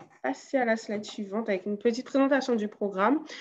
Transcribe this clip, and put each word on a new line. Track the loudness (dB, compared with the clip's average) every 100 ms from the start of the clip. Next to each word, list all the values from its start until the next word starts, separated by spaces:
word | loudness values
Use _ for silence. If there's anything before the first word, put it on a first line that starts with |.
| -10 -8
passer | -6 -6 -2 0
à |
la | 2 0
slide | -2 -6
suivante | -6 -10 -6 -4 -2
avec | -2 -2
une | 0
petite | 0 0 0
présentation | 2 4 4 2
du | 0 -2
programme. | -4 -4 2 2 2 -2 -16